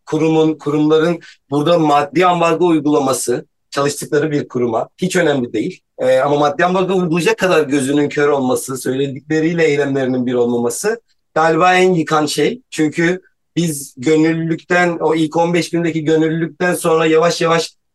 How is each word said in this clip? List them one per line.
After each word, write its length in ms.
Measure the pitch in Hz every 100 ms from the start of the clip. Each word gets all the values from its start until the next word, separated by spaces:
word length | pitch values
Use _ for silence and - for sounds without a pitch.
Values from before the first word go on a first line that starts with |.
| -
kurumun, 520 | 156 160 160 156 156
kurumların 640 | 147 151 151 156 165 170 - - -
burada 300 | 143 151 175
maddi 460 | 156 143 139 156 185
ambargo 420 | 175 170 160 175
uygulaması 760 | 160 143 147 131 131 - 110 - _ _
çalıştıkları 600 | - 143 - 127 151 156
bir 160 | 147 -
kuruma 420 | 127 120 120 - -
hiç 180 | 180 180
önemli 380 | 165 139 120
değil. 280 | 107 147 - _ -
Ee, 200 | 127 131
ama 180 | 139 147
maddi 300 | 147 143 175
ambargo 320 | 185 180 190
uygulayacak 400 | 180 175 170 226
kadar 260 | 190 165
gözünün 460 | 139 143 131 147 143
kör 200 | 151 147
olması, 480 | 143 127 127 - 131
söyledikleriyle 840 | - 131 139 131 - 156 160 170
eylemlerinin 640 | 160 143 139 135 127 127 123
bir 80 |
olmaması 680 | 123 120 120 120 - 202 233 _ _ _
galiba 420 | 160 160 160 180 185
en 180 | 185
yıkan 320 | 175 151 156 151
şey. 360 | - 147 - _
Çünkü 520 | - 156 156 170 185 - _ _ 160
biz 380 | 170 139 - -
gönüllülükten, 1000 | 123 156 160 165 165 151 - 175 175 165
o 160 | 160 160
ilk 220 | 156 165
on 160 | 170
beş 160 | 170 160
gündeki 340 | 170 170 156
gönüllülükten 720 | 151 160 160 165 160 - 180 170
sonra 300 | 170 160 160
yavaş 360 | 160 170 165
yavaş 340 | 165 165 - _ _